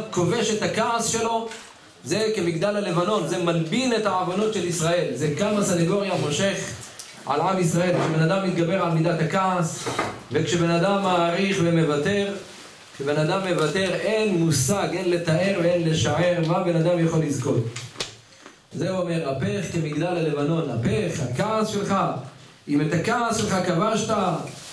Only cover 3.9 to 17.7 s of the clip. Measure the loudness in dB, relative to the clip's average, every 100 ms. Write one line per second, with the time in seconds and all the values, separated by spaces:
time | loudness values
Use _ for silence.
3.9 | 0 0 0 -2 0 0 0 -2 -2 0
4.9 | 0 -2 -2 -2 0 0 0 2 2 2
5.9 | 2 0 -2 -2 0 0 -2 -6 -10 -14
6.9 | -14 -16 -14 -4 0 2 2 2 2 2
7.9 | 2 2 2 2 2 0 0 0 2 2
8.9 | 2 2 2 0 2 2 2 -2 -4 -6
9.9 | -4 -4 -6 -4 -2 0 2 2 2 2
10.9 | 2 2 2 2 2 0 2 2 4 4
11.9 | 2 2 0 0 -4 -12 -18 -20 -20 -20
12.9 | -8 -2 2 2 0 0 0 2 2 0
13.9 | 0 0 2 2 2 2 2 2 2 0
14.9 | -2 0 0 2 2 2 2 2 2 2
15.9 | 0 2 2 2 2 2 0 2 2 2
16.9 | 4 2 2 0 -2 0 0 -2